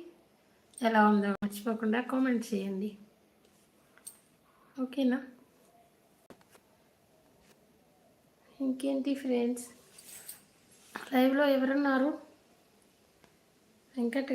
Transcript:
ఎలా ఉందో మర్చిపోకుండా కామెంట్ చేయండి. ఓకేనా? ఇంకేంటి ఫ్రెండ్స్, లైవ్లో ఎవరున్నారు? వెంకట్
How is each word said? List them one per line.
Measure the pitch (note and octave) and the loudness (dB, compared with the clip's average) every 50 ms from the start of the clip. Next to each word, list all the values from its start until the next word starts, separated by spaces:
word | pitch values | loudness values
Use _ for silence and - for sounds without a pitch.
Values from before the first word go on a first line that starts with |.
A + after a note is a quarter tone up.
| - - - - _ _ _ _ _ _ _ _ _ _ - - A#3 A3+ | -6 -12 -20 -20 _ _ _ _ _ _ _ _ _ _ -10 -2 -2 2
ఎలా | A3+ G#3+ G#3 G#3 | 4 6 6 6
ఉందో | G#3 G#3 G3+ G3+ G3+ - - | 6 4 2 0 -2 -2 -4
మర్చిపోకుండా | G3+ - - - A#3+ A3 A3+ A3+ G#3+ G#3+ A#3+ B3+ B3+ C4 | -6 -8 -6 -4 -4 -4 -2 0 0 0 0 -2 -2 0
కామెంట్ | C4 C4 C4 B3 A3+ A3 - | 0 2 2 0 -2 -2 -4
చేయండి. | A3 G3 F#3+ G3 G3 F#3+ G3+ G#3 - - - - _ _ _ _ _ _ _ _ _ _ _ _ _ _ _ _ _ - _ - - - _ _ _ _ _ _ _ _ _ _ _ - C4 | -4 -4 -4 -4 -6 -6 -6 -8 -8 -12 -20 -20 _ _ _ _ _ _ _ _ _ _ _ _ _ _ _ _ _ -20 _ -20 -20 -20 _ _ _ _ _ _ _ _ _ _ _ -6 -6
ఓకేనా? | B3+ - C#4 C4+ B3+ A#3+ C#4 - - - - - _ _ _ _ _ _ - _ _ _ _ _ _ _ _ _ _ - - - _ - - _ _ _ _ _ _ _ _ _ _ _ _ _ _ _ _ _ _ - _ _ _ _ _ _ _ _ _ _ _ _ _ _ _ _ _ _ _ - - C4+ | -6 -2 2 2 2 2 0 -4 -10 -18 -20 -20 _ _ _ _ _ _ -20 _ _ _ _ _ _ _ _ _ _ -20 -20 -20 _ -20 -20 _ _ _ _ _ _ _ _ _ _ _ _ _ _ _ _ _ _ -20 _ _ _ _ _ _ _ _ _ _ _ _ _ _ _ _ _ _ _ -10 -4 -4
ఇంకేంటి | C4 B3+ C4 C4 C#4 C4+ C4+ C4 C#4+ C4+ C4+ C#4 | -4 -2 -2 -2 -2 -2 -2 -2 -2 -2 -2 -2
ఫ్రెండ్స్, | C4 B3 A#3+ A#3+ A#3+ B3 A#3+ - - - - - - - - - - - - - - - - - _ _ _ _ _ - - - - - - - - C4+ | 0 0 2 2 0 -2 -4 -8 -14 -18 -20 -20 -20 -20 -20 -20 -20 -20 -18 -18 -18 -18 -20 -20 _ _ _ _ _ -20 -20 -20 -16 -14 -14 -10 0 2
లైవ్లో | B3+ B3+ C4 C4 C#4 D4 C#4+ C4+ C4 | 4 4 4 4 4 4 4 4 2
ఎవరున్నారు? | B3+ C4 C4+ C#4+ C#4+ C#4 C4+ C4 C4 D4 D#4 - - - - _ _ _ _ _ _ _ _ _ _ _ _ _ _ _ _ _ - _ _ _ _ _ _ _ _ _ _ _ _ _ - | 2 2 2 2 2 2 2 4 2 2 0 -4 -10 -18 -20 _ _ _ _ _ _ _ _ _ _ _ _ _ _ _ _ _ -20 _ _ _ _ _ _ _ _ _ _ _ _ _ -6
వెంకట్ | C4 A#3 A#3+ A#3 C#4 C4+ C4+ | -4 -2 -2 -2 -2 -2 0